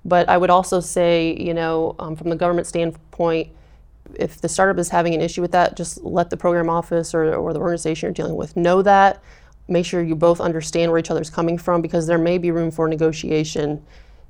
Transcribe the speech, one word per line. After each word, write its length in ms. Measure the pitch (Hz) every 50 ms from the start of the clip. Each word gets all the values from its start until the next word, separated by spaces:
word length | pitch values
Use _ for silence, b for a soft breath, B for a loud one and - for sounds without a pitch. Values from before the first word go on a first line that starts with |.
| -
But 260 | - 180 175 175 -
I 80 | 180 180
would 100 | 180 180
also 320 | 180 185 185 - 196 180
say, 560 | 175 175 - 180 175 170 170 170 165 165 - -
you 140 | - 175 165
know, 420 | 165 165 165 165 160 165 - - -
um, 180 | - 160 160
from 140 | 160 156 170
the 60 | 165
government 300 | 160 180 175 175 170 170
standpoint, 840 | - - 175 165 165 160 - - - - - 175 170 165 160 160 - b b b b b b b b - - - - 95
if 260 | - - 160 - -
the 80 | - 165
startup 300 | - - 190 196 190 180
is 100 | 175 175
having 260 | - 175 170 170 165
an 60 | 156
issue 220 | 165 170 - - 175
with 100 | 175 175
that, 240 | 180 175 - -
just 260 | - 170 170 - - -
let 280 | 180 175 175 175 175
the 80 | 175 170
program 320 | - 175 175 175 170 165
office 440 | 165 170 170 - 170 170 165 165 -
or, 200 | 165 160 156 -
or 180 | - - 175 165
the 80 | 160
organization 460 | 160 175 170 170 - 160 160 160 185
you're 80 | 180 175
dealing 220 | - - 165 160
with 200 | 170 - 156 -
know 240 | 180 170 170 180 190
that. 420 | 190 202 202 196 196 196 190 - b b b b b b b b - -
Make 160 | 180 170 180
sure 180 | 175 - 175 170
you 140 | 160 160
both 240 | 156 165 170 170 170
understand 500 | 180 175 160 160 156 - - 165 170 165
where 80 | 165 165
each 120 | 160 -
other's 180 | 170 151 156 156
coming 300 | - - 165 165 170 170
from, 240 | - - 175 170 165
because 240 | 165 - 175 160
there 120 | 160 170 170
may 200 | 165 175 180 185
be 120 | 170 175
room 200 | 165 170 165 165
for 180 | 160 160 160 160
negotiation. 960 | 160 156 160 160 156 156 - - 156 156 156 156 - - 147 147 147 147 b b b b b b b b b b